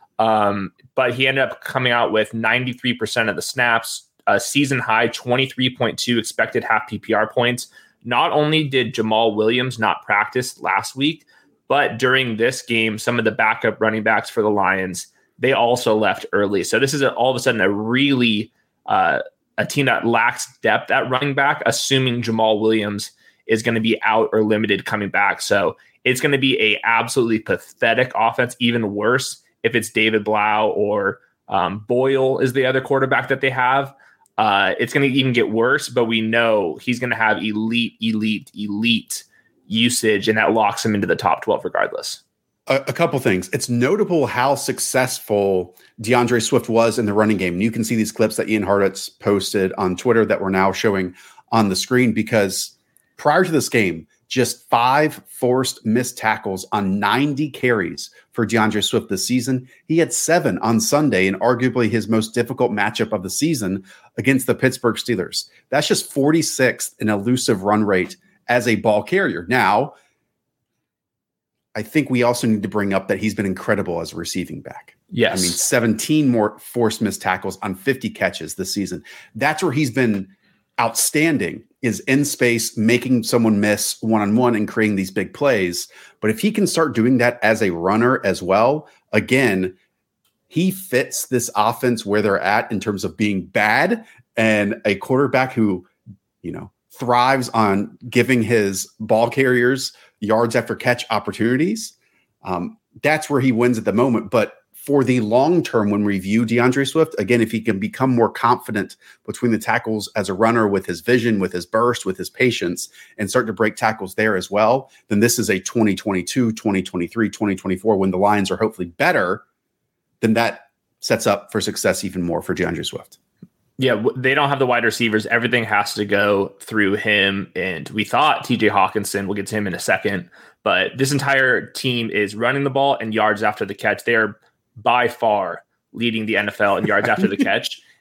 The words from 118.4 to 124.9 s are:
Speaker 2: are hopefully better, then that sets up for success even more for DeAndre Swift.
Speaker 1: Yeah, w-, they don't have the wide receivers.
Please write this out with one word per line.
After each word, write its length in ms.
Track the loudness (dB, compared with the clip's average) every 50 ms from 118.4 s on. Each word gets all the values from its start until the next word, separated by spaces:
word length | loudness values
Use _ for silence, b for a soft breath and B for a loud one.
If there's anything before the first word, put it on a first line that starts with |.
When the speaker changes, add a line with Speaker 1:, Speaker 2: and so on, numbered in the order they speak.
| 0 0
Speaker 2:
are 80 | -2 -2
hopefully 300 | -2 -2 -2 -4 -10 -8
better, 560 | -4 -2 0 2 2 2 0 0 -2 -4 -8 _ _ _ _ _ _ _ _ _ _ _ _ _ _ _
then 120 | 0 2 2
that 360 | 2 2 0 -2 -6 -12 _ _ _ _ _ _ _
sets 260 | -4 -2 -2 0 2 2
up 240 | 0 0 -2 -6
for 100 | -4 -4
success 420 | -4 -4 -4 -2 0 0 0 0 -2
even 200 | -6 -4 -4 -2
more 180 | -2 -2 -2
for 140 | -2 -4 -4
DeAndre 300 | -2 -2 -2 -4 -4 -6
Swift. 340 | -8 -8 -10 -14 -16 _ -20 _ _ _ _ -20 -20 _ _ _ _ _ -2
Speaker 1:
Yeah, 160 | 0 2 2
w-, 180 | 2 0 -2 -2
they 200 | 0 0 0 2
don't 140 | 2 2 2
have 100 | 2 0
the 80 | 2 2
wide 160 | 2 0 0
receivers. 420 | -2